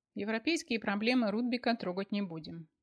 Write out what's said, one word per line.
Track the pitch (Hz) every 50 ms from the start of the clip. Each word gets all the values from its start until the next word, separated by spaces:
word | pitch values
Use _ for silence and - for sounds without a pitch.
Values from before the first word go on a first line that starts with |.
| _ _ _
Европейские | 208 202 214 220 226 226 302 339 302 - - 240 214
проблемы | - 220 196 208 220 233 254 254 233 202
Рудбека | 196 226 247 240 247 240 - 240 233
трогать | - - 185 180 196 196 -
не | 208 202
будем, | 202 180 165 160 156 165 165 170 160 - _ _